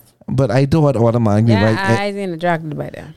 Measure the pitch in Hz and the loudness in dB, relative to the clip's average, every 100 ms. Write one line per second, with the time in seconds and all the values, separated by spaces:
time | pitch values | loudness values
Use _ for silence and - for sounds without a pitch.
0 | _ _ - 127 135 123 139 160 147 120 | _ _ -8 -2 0 2 2 2 2 2
1 | 117 117 113 104 113 113 110 110 196 196 | 2 2 2 2 4 4 2 0 0 0
2 | 202 202 190 165 175 165 160 147 143 - | -2 -6 -8 -4 -2 -4 -6 -10 -10 -12
3 | 147 | -16